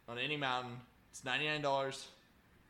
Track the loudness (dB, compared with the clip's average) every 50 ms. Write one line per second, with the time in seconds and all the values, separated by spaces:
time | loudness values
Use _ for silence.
0 | -14 -8 -4 -4 -2 -2 0 0 2 2 2 0 -2 -4 -8 -12 -14 -18 -20 -20
1 | -20 -18 -18 -8 -2 0 0 2 2 2 0 2 4 4 4 4 2 0 -2 -6
2 | -12 -14 -18 -20 -20 -20 -20 -20 -20 -20 -20 -20 -20 -20